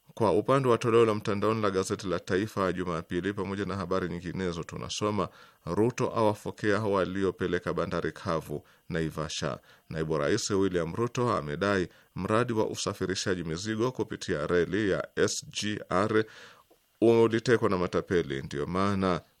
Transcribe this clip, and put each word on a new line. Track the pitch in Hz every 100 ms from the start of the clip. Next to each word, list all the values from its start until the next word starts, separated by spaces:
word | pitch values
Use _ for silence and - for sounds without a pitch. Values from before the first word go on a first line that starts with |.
| _
Kwa | - 104
upande | 87 107 135 131
wa | 113
toleo | 123 113
la | 113
mtandaoni | 104 113 101 104 113
la | 104
gazeti | 95 98 101 95
la | 87
Taifa | - 92 107 101 92
Jumapili, | 87 90 82 85 90 92
pamoja | 101 95 98
na | 95 98
habari | 85 92 90
nyinginezo, | 85 82 78 92 82
tunasoma, | 76 - 58 - 104 104 82 - - _ -
"Ruto | 90 117 - 123 110
awafokea | 107 107 - - 107 101
waliopeleka | 110 98 90 95 95 - 92 87 87
bandari | 87 87 87 80
kavu | - 101 80 76 73 - _ -
Naivasha." | 85 78 78 78 - 76 58 - - -
Naibu | 80 78 78
Rais | 73 98 -
William | 98 98 87 82
Ruto | 95 120 - 123
amedai | 92 73 73 101 98 85 - _ -
mradi | 92 110 123
wa | 110 -
usafirishaji | - 95 101 92 92 107 92
mizigo | 82 82 104 107 123
kupitia | 123 104 82 - 80 76
reli | 87 78 98 104
ya | 80 - -
S | 90 - -
G | - 104 104 -
R | 90 107 110 - - - - _ _ _ -
ulitekwa | 113 117 113 110 - 113 110
na | 92
matapeli, | 87 87 - 90 71 69
ndiyo | 76 71 71
maana | 92 98 98 95 80 - _